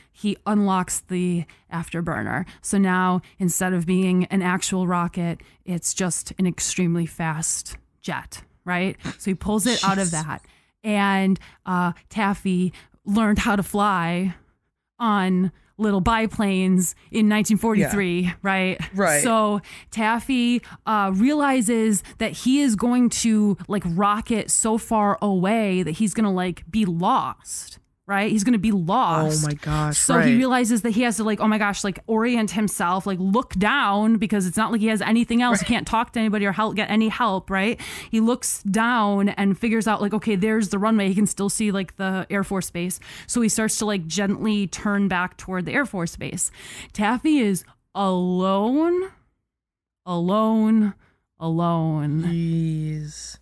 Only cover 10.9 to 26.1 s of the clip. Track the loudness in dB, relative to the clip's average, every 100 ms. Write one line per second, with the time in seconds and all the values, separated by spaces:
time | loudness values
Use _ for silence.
10.9 | 0 2 2 2 0 -4 _ -4 -2 -2
11.9 | -4 _ -4 -2 -2 -2 0 -2 -4 -20
12.9 | _ -2 0 2 2 2 0 0 0 0
13.9 | 0 -2 -2 -4 -6 _ _ _ _ _
14.9 | _ 0 2 2 2 0 -4 _ -4 0
15.9 | 2 2 0 0 0 0 2 4 2 0
16.9 | -6 _ 0 2 2 2 2 2 2 2
17.9 | 0 0 0 -2 -4 -2 0 0 -4 -6
18.9 | 0 2 2 2 2 0 -2 -6 -20 -12
19.9 | -4 -2 -2 -2 0 2 0 -4 -10 -2
20.9 | 0 0 2 2 2 2 2 2 2 2
21.9 | 0 -2 -8 -6 -2 2 4 4 2 2
22.9 | 4 2 2 2 4 2 0 -2 -4 -2
23.9 | 0 2 0 -2 -4 0 0 0 -2 0
24.9 | 2 2 2 0 2 2 2 2 0 -2
25.9 | 0 -2